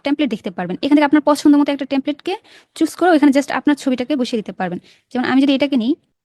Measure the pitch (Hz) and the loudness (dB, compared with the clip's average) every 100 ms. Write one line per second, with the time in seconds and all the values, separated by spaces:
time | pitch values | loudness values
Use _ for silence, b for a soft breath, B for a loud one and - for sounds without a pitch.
0 | 277 285 294 214 214 190 180 185 285 294 | -4 -2 -2 -4 -8 -8 -8 -6 0 2
1 | 285 302 294 294 311 285 285 277 277 277 | 4 2 2 2 4 4 2 -2 -4 -4
2 | 269 294 - 415 b b b - 320 - | -4 -6 -6 -8 b b b -4 -4 0
3 | 339 320 285 269 277 262 269 294 - 254 | 2 4 4 2 0 -2 -2 -2 -2 -4
4 | 247 294 240 233 208 - 185 175 b b | -2 -2 -2 -4 -6 -8 -8 -8 b b
5 | b 247 247 262 285 269 285 277 220 320 | b -6 0 2 2 2 0 0 -2 -4
6 | _ _ | _ _